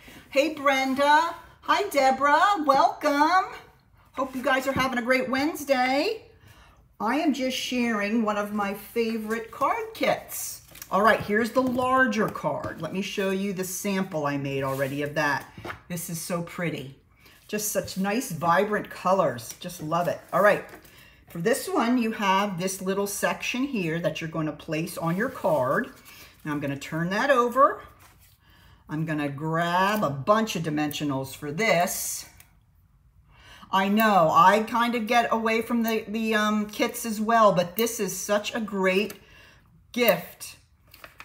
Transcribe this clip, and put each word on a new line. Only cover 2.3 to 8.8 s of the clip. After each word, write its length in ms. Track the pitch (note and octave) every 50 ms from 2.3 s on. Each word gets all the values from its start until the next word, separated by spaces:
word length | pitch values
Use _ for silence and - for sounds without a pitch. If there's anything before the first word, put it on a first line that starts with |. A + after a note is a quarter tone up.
| D4 D#4+ F4+ G#4 G#4 E4+ C#4+
Welcome. 880 | C#4+ C4+ C#4 D#4+ - - - - D4 C#4+ C#4+ D4+ D#4+ F4 F#4 G4 A4 - - - - - _ _ _ _ _ _ _ _
Hope 200 | - C4+ C4 -
you 80 | C4 A#3
guys 240 | C#4+ C4 C4 C4
are 60 | C#4 C4
having 260 | C4+ C4 C4 B3 A#3+
a 40 | A#3
great 280 | A#3+ B3+ B3+ A3 -
Wednesday. 920 | B3 C4 C#4+ D#4+ F4 - D4 C4+ C4+ B3+ B3+ B3+ C4 C#4+ D#4+ G#4 A4+ - - - - - - - - - - - _ _ _ _ _ -
I 200 | G3+ A3 B3+ D4
am 140 | F4 D#4 A#3+
just 240 | B3 C4 C4 B3+
sharing 680 | - - - B3+ B3 A#3+ A#3 A3+ G#3 G3+ G3+ A3 A#3+ A3
one 120 | G#3 G#3
of 160 | G#3 G#3 G3+ G#3
my 220 | G#3+ G3+ G3 G#3
favorite 800 | -